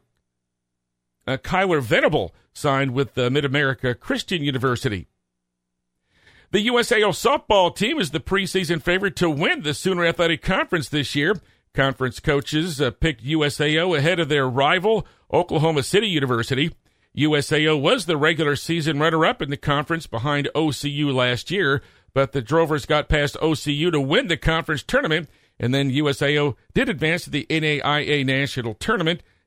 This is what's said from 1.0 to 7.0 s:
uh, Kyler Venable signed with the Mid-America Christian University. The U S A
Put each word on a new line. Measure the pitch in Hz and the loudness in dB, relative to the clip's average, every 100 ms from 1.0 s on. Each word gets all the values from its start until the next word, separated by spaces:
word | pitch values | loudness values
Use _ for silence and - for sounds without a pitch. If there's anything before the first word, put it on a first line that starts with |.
| _ _ - | _ _ -8
uh, | 131 | -6
Kyler | - 185 196 156 | -2 0 2 0
Venable | 113 185 285 147 90 _ _ | 2 2 2 0 -4 _ _
signed | - 147 135 139 | -4 0 0 0
with | 123 135 | -2 -2
the | - 123 | 0 0
Mid-America | 143 143 143 139 131 127 120 | 2 0 0 0 0 -2 -4
Christian | - 262 - 180 | -4 -4 -2 -2
University. | 143 127 131 120 131 98 - _ _ _ _ _ _ _ _ _ _ _ _ _ - | -2 0 0 0 -2 -4 -10 _ _ _ _ _ _ _ _ _ _ _ _ _ -4
The | 202 | -2
U | 220 240 | 2 0
S | 226 | 2
A | 214 | 2